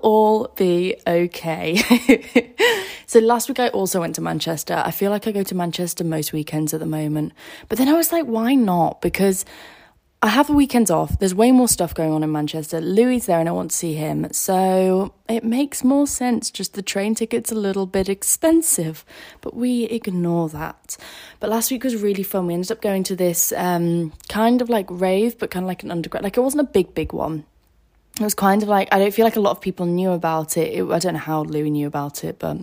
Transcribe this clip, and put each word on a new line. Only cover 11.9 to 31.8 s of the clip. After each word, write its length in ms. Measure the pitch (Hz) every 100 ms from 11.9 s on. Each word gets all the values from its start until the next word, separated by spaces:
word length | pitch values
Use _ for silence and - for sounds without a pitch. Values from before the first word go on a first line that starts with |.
going 200 | - 160
on 100 | 156
in 80 | 156
Manchester. 500 | 151 151 160 151 165
Louis 360 | 160 196 247 247
is 100 | 214
there 140 | 170
and 80 | 165
I 40 |
want 200 | 175 175
to 40 | -
see 180 | 170
him. 340 | 156 151 147 156
So 840 | - - 185 190 185 185 185 196 _ -
it 140 | 226
makes 400 | 226 240 285 -
more 240 | 254 277 285
sense. 460 | - 247 233 -
Just 220 | - 190
the 80 | -
train 340 | 190 202 202 220
ticket's 340 | 226 233 226
a 60 | 220
little 300 | 196 196 190
bit 220 | 196 190
expensive. 960 | 196 - - 320 330 320 - 160 156 - - - -
But 160 | - -
we 300 | 247 247 226
ignore 600 | 226 214 180 175 170 160
that. 460 | 151 160 - - - - - - -
But 100 | -
last 220 | 226 226
week 100 | 254
was 180 | 262 226
really 220 | 202 196
fun. 240 | 190 196 180
We 80 |
ended 160 | 175 185
up 100 | -
going 220 | 208 196
to 140 | 185 185
this, 360 | 180 170 - -
um, 560 | 180 175 170 170 160 - -
kind 340 | 202 226 247
of, 80 | 240
like, 160 | 226 190
rave, 480 | 175 185 190 233 233
but 140 | -
kind 140 | 180
of 20 | 185
like 160 | 180
an 80 | -
underground. 320 | 170 160 -
Like, 140 | 196 240
it 60 |
wasn't 180 | 262 294
a 120 | 277
big, 220 | 196 185
big 180 | - 156
one. 300 | - - 160 - _ _ _ _ _ _ -
It 60 |
was 100 | 208
kind 280 | - 196 202
of 60 | 208
like, 200 | 202 -
I 60 | 196
don't 160 | 202
feel 100 | 202
like 120 | 226 220
a 40 |
lot 120 | 196
of 100 | -
people 240 | 190 180 175
knew 240 | 175 185
about 480 | 175 165 160 156 170
it. 160 | 156
It, 160 | 156 185
I 80 | 170
don't 160 | 175
know 60 | 160
how 220 | 156 156
Louis 260 | 156 151 151
knew 160 | 147